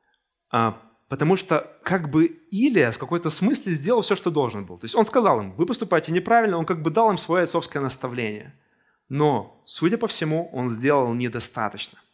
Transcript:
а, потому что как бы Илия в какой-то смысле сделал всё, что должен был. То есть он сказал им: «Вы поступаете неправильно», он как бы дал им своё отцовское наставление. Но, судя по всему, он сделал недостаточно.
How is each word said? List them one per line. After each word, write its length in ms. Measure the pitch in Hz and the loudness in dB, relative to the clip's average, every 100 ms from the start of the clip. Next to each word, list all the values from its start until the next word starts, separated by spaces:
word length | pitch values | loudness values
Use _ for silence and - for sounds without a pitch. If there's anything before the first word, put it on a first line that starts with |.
| _ _ _ _ - | _ _ _ _ -4
а, 320 | 117 113 - _ _ - | 0 0 -2 _ _ -10
потому 300 | 135 151 190 | -2 2 2
что 400 | - 156 - - | 2 0 -2 -14
как 260 | - 185 151 | -2 -2 0
бы 160 | 156 165 - - | 2 2 0 -8
Илия 400 | 190 269 208 123 | 0 2 4 2
в 80 | 110 | 0
какой-то 320 | 120 170 160 | -4 -4 -2
смысле 440 | - 202 294 190 | 0 0 0 -2
сделал 280 | 156 156 240 | -4 0 0
всё, 140 | - 190 | 2 0
что 160 | 180 | 0
должен 340 | 151 123 104 90 | 0 0 -2 -12
был. 140 | 90 | -12
То 60 | 117 | -4
есть 100 | 233 | 2
он 100 | 214 | 2
сказал 340 | 262 202 120 | 4 4 2
им: 120 | 98 | -2
«Вы 160 | 92 - | -4 -2
поступаете 440 | 233 208 165 156 | -2 0 0 2
неправильно», 460 | 175 180 233 214 170 | -2 4 4 4 0
он 80 | 160 | -2
как 160 | 170 | -2
бы 80 | 156 | 0
дал 220 | 156 226 | 2 2
им 60 | 190 | 2
своё 260 | - 180 | 0 0
отцовское 400 | 170 170 - 143 | 2 -2 -4 -6
наставление. 720 | 135 - 127 123 110 104 131 _ _ _ _ _ - | -4 -6 -8 -6 -6 -8 -14 _ _ _ _ _ -8
Но, 540 | 135 151 120 90 _ - | 2 2 2 -4 _ -16
судя 320 | - 165 233 | -2 0 0
по 80 | 226 | -2
всему, 420 | - 156 160 170 | -2 -2 -2 -4
он 200 | 127 123 | -6 -4
сделал 420 | 110 135 143 120 | -2 2 2 2
недостаточно. 840 | 120 123 120 - 120 107 101 - - _ | -2 -4 -4 -8 -6 -6 -6 -14 -16 _